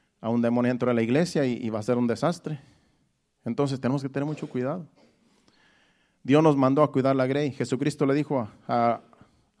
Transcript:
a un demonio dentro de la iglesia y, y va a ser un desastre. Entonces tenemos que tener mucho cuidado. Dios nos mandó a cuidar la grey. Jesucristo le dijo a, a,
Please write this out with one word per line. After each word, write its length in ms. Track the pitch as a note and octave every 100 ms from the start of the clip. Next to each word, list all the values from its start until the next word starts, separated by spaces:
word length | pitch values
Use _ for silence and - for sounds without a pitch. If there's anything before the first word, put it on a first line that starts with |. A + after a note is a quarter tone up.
| _ _
a 80 | A2+
un 120 | A#2
demonio 280 | A#2 A#2+ B2
dentro 200 | B2 B2
de 60 | A#2+
la 80 |
iglesia 420 | A2+ C3 F3 D#3+ C3
y, 80 |
y 160 | A#2 A2+
va 100 | A2
a 40 |
ser 140 | G#2 A#2+
un 100 | A#2+
desastre. 520 | A2 D#3 E3+ D#3 D3 - _ _ _ _ _ _ _
Entonces 360 | A#2+ A#2 C#3+ C3
tenemos 220 | B2+ C#3
que 80 | C3+
tener 160 | C#3 D3
mucho 240 | D3+ D3+
cuidado. 380 | B2+ B2+ F3 D3+ _ _ _ _ _ _ _ _ _ _ _ _ _
Dios 180 | - D3
nos 160 | D#3+ C#3
mandó 240 | C3 C#3
a 100 | C#3+
cuidar 240 | C#3 C3+ C3+
la 120 | C3
grey. 240 | C3+ D3
Jesucristo 560 | - A#2+ B2+ C#3+ D3 C#3
le 80 | C#3+
dijo 240 | D3 C#3
a, 100 | G#2+ - -
a, 340 | A#2+ A#2 A2+ - _ - _ _ -